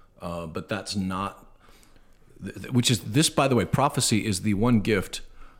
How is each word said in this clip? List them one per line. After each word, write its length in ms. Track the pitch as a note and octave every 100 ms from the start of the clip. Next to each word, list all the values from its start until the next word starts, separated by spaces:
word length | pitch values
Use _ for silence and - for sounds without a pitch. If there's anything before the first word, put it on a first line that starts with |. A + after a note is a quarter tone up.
| - _
Uh, 240 | F2 E2+ E2
but 240 | F2+ -
that's 260 | G#2 - G2+
not, 500 | F#2 F#2 G2 - - - - - - - - - - -
th-, 120 | F#2+ -
th-, 100 | G2
which 200 | B2+ A#2+
is, 80 | A#2
this, 280 | A2+ A2+ E3+
by 180 | - C#3
the 80 | A#2+
way, 100 | -
prophecy 600 | - C#3+ - - A2 G#2+
is 180 | F2+
the 100 | G#2
one 260 | G2 A#2+ A#2
gift 400 | G#2+ G2+ - - - - -